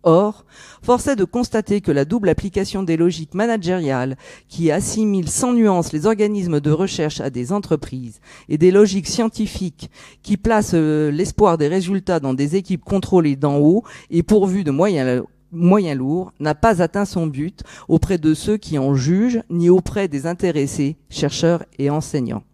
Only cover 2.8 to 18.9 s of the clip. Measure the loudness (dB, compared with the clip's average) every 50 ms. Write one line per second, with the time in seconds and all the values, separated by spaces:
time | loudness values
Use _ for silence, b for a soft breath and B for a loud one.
2.8 | -2 -2 0 2 2 0 0 -2 -10 -10 -4 -2 -2 -2 -2 -2 -2 -2 -4 -2
3.8 | -2 -2 -2 -2 -4 -6 -8 B B B B B B B -8 -2 0 0 0 0
4.8 | -2 -4 -4 -2 0 0 0 -2 -2 -4 -4 -2 0 0 2 4 4 4 4 2
5.8 | 0 -2 -4 -2 0 0 2 2 0 0 0 -2 -2 -2 -2 0 0 0 0 0
6.8 | 0 -4 -2 -4 -4 -4 -4 -6 -8 -6 -6 -6 -6 -4 -4 -6 -2 -2 -4 -4
7.8 | -4 -8 -12 -12 -12 -12 -16 _ B B B B B B 0 4 4 6 6 6
8.8 | 4 4 2 -4 -4 -4 -4 -2 -2 -4 -2 -4 -6 -6 -6 -8 -8 -8 -10 _
9.8 | -20 -20 B B B B B B _ -4 -4 -2 0 0 2 2 2 2 0 2
10.8 | 2 2 2 2 0 0 0 -2 -4 -4 2 2 4 4 4 2 0 0 0 -2
11.8 | -2 -2 -4 -4 -2 0 -2 0 0 -2 -2 -2 -2 0 0 -2 -2 -2 -6 -6
12.8 | -4 -2 -4 -2 -2 2 2 4 4 4 0 0 0 0 2 4 4 4 4 4
13.8 | 0 B B B B B -2 -2 2 4 4 4 4 2 0 -2 -2 -2 0 2
14.8 | 2 2 2 0 0 0 0 -2 -4 -6 _ _ _ _ -6 2 4 4 4 4
15.8 | 2 0 -4 -4 -2 -2 -2 -4 -4 -8 _ _ -4 -4 -2 2 2 2 4 2
16.8 | 0 0 0 -2 -4 -2 -2 -4 -4 -4 -4 -6 -8 -8 -8 -12 B B B B
17.8 | B B 0 0 2 0 -2 0 2 0 0 0 0 -2 -2 -2 -4 -6 -4 -2
18.8 | 0 0